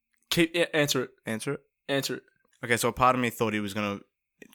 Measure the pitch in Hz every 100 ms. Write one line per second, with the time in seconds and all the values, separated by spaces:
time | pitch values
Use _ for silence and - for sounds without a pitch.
0 | _ _ - - 170 170 165 160 143 131
1 | 123 _ - 110 139 143 _ _ - 139
2 | 131 127 - _ _ - 117 117 120 113
3 | 127 127 120 - 113 107 104 101 104 101
4 | - _ _ - -